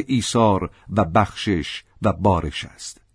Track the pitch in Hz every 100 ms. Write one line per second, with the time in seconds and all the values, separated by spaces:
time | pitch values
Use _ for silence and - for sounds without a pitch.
0 | - 131 - 120 110 95 85 - - 101
1 | 87 110 101 - 110 87 69 - - _
2 | 107 82 101 87 76 - - - - -
3 | _